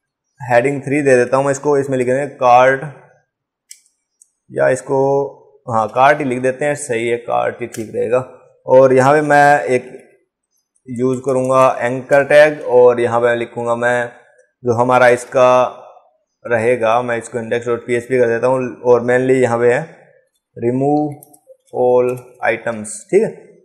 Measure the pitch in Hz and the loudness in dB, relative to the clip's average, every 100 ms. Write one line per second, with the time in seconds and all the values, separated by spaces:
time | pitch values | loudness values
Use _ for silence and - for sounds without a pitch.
0 | _ _ _ _ 127 120 131 143 135 143 | _ _ _ _ -2 0 0 -2 -4 -2
1 | 143 127 120 131 139 135 147 147 135 131 | 2 2 2 0 0 -2 -2 -2 0 -2
2 | 123 131 147 143 127 120 127 135 147 131 | -2 -4 -6 -2 4 4 4 2 -6 -16
3 | _ _ _ _ _ _ _ - _ _ | _ _ _ _ _ _ _ -20 _ _
4 | _ _ _ _ _ 131 135 131 - 135 | _ _ _ _ _ -4 -2 -2 -4 -2
5 | 135 139 139 - _ _ - 113 107 120 | 0 -2 -4 -10 _ _ -6 -4 -2 2
6 | 131 151 143 123 127 127 147 143 - 113 | 2 2 -2 -4 -4 -4 -4 -6 -6 -6
7 | 117 117 117 120 120 110 120 120 110 110 | -4 -4 -4 -4 -4 -6 -10 -12 -10 -8
8 | 104 123 123 - _ _ - 131 131 131 | -4 -4 -4 -12 _ _ 2 4 6 4
9 | 131 151 151 147 143 143 120 123 - - | 4 2 2 4 4 2 0 -4 -4 -16
10 | _ _ _ _ _ _ _ _ - 120 | _ _ _ _ _ _ _ _ -14 -6
11 | 127 127 139 131 127 131 131 - - 131 | -4 -4 -4 -4 0 2 2 0 -4 -6
12 | 123 143 139 147 156 147 - 123 123 120 | 0 0 4 4 4 2 0 4 4 4
13 | 117 117 120 120 117 120 120 117 120 123 | 0 0 0 -2 -6 -8 -6 -2 -2 -2
14 | 120 - _ _ _ _ 123 117 123 127 | -4 -12 _ _ _ _ -4 -2 0 4
15 | 123 123 - 135 127 127 120 - - - | 4 2 0 0 2 2 0 -6 -20 -20
16 | _ _ _ _ 113 117 113 123 110 117 | _ _ _ _ -6 -2 0 0 0 0
17 | 123 117 113 123 113 120 120 117 120 120 | -2 -6 -8 -10 -6 -6 -4 -4 0 -2
18 | - 127 117 117 123 131 127 110 123 120 | -2 0 0 0 0 -2 -4 -4 0 2
19 | 120 123 131 131 120 117 120 127 160 - | 2 0 0 0 0 0 0 0 -4 -16
20 | _ _ _ _ _ - 117 127 139 147 | _ _ _ _ _ -6 -4 -2 0 -2
21 | 151 139 - _ _ _ _ 123 123 123 | -2 -8 -20 _ _ _ _ -2 2 2
22 | 123 127 - _ - 113 123 113 107 - | 0 -4 -12 _ -4 -4 -6 -10 -12 -16
23 | - 185 208 - - _ | -2 0 0 -4 -20 _